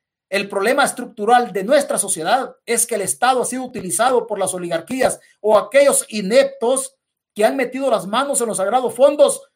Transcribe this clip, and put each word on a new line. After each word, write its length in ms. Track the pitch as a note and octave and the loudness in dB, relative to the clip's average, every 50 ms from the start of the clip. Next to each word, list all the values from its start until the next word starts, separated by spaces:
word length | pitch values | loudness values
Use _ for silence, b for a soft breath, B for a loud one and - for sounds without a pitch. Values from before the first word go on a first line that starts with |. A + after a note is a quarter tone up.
| _ _ _ _ _ _ | _ _ _ _ _ _
el 200 | F#3+ G3 G3+ G3 | -4 -4 -4 -4
problema 360 | G3+ G3 G3 A3+ B3+ C#4 C4 | -4 -2 0 0 2 2 2
estructural 680 | - - - A#3 - - - G#3 G#3+ B3 B3 A#3+ G#3 F3 | 0 -2 -6 -12 -12 -10 -6 0 4 4 4 2 0 -4
de 120 | G3 F#3 | -6 -2
nuestra 320 | G#3+ C#4+ D4 - - C#4 | 2 2 2 2 0 -2
sociedad 580 | G3 - G3+ - E3+ D#3 F3 A3 C4+ B3 - - _ _ | -4 -2 -4 -4 -4 -2 0 0 0 0 -4 -10 _ _
es 200 | - A#3 A3 - | -4 -2 -2 -2
que 100 | - A3+ | -2 -4
el 40 | G#3 | -4
Estado 420 | F#3+ D#3+ - - A#3+ B3 C4 B3 - | -4 -6 -4 -2 0 2 2 0 0
ha 40 | |
sido 180 | - B3 B3+ C4 | -4 -4 -8 -10
utilizado 600 | B3 - G#3 F3+ F#3 F3+ - A3 B3+ B3+ A#3 A3+ | -10 -10 -10 -8 -6 -2 0 0 2 2 0 0
por 120 | - G#3+ G3 | -2 -4 -4
las 140 | F#3+ - - | -4 -4 -4
oligarquías 640 | F3+ F3+ E3+ E3+ E3 E3 - B3 - - - - b b b b b | -6 -6 -4 -6 -6 -6 -6 -4 0 0 0 0 b b b b b
o 160 | - G#3 A3 | 0 2 2
aquellos 480 | G3+ F#3+ G3+ - C#4 C#4+ C#4 - - - - | 2 2 4 4 4 4 6 4 2 -2 -4
ineptos 880 | - G#3 F#3+ F#3 A3+ C4+ C4+ - C4+ - A#3 A#3 C4+ B3+ - - - _ _ _ _ _ _ _ _ - | -8 -6 -4 2 2 2 2 2 -2 -4 -2 -2 0 -2 -4 -8 -14 _ _ _ _ _ _ _ _ 0
que 60 | G#3 | 0
han 100 | A#3 C4+ | 2 2
metido 340 | C#4 B3+ A#3+ - C4 C4+ C4 | 0 -4 -4 -4 -4 -2 0
las 160 | A#3 G3 E3 | 0 0 -2
manos 360 | F#3+ G#3 A#3+ C#4+ C#4+ C#4 A3+ | -2 -2 -2 -2 0 -2 -2
en 80 | A#3+ A3 | -2 -2
los 80 | G3 | -2
sagrados 360 | E3 F#3+ G3+ G3+ C4 B3+ A3 - | -2 -2 0 0 0 0 0 0
fondos 560 | - C4 D4 D4 D4 C#4+ - - - - _ _ | 4 4 4 6 6 4 4 4 -4 -10 _ _